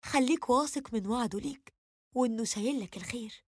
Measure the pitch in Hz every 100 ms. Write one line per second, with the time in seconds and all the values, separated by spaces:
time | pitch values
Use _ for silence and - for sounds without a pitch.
0 | - 285 254 320 - 247 294 - 269 226
1 | 190 240 226 196 277 269 - _ _ _
2 | _ 254 254 226 226 214 214 277 185 -
3 | 190 240 220 - _